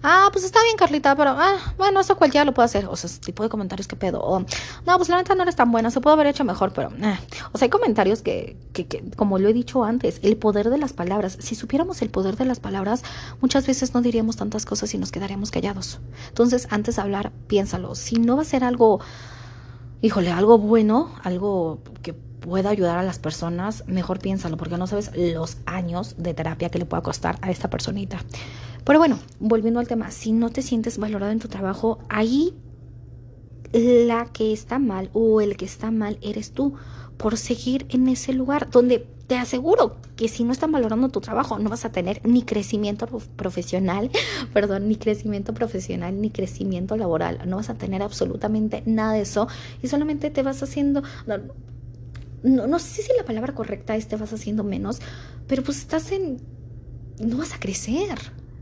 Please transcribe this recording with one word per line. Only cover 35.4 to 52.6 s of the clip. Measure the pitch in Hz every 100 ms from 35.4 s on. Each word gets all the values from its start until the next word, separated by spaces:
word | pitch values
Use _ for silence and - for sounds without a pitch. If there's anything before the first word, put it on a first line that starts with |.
el | 208 202
que | 190
está | - 220
mal | 220 208 214
eres | 208 214 214
tú | - 277 277 - - - -
por | 220 220
seguir | - 240 254 262 277
en | 254 254
ese | 254 -
lugar | 262 254 294 -
donde | 247 247 233 - - -
te | 247
aseguro | 240 254 302 466 247 - - -
que | 226
si | -
no | 233
están | 262 320
valorando | 302 226 220 262
tu | 208
trabajo, | 208 214 277 208
no | 208
vas | 233 220
a |
tener | 190 175 202
ni | 214 240
crecimiento | 240 208 196 208 208 208 226
prof-, | 240 -
profesional, | - 190 180 175 185 190 190 254 453 571
<laughs> | 349 254
perdón, | 208 202 196 208
ni | 214
crecimiento | 220 208 214 202 196
profesional, | 220 233 196 185 175 175 196
ni | 214
crecimiento | - 190 - 196 180 190 214
laboral. | 190 160 170 - 180
No | 185
vas | 220
a | 220
tener | 190 185
absolutamente | 202 - - - 214 214 214 - -
nada | 220 220
de | 214
eso | 202 208 240 - - -
y | 254
solamente | 285 302 294 302
te | 294
vas | 269 269
haciendo, | 277 294 285 285 277 - -
no, | 208 - - - - - - - - - -
no, | 247 262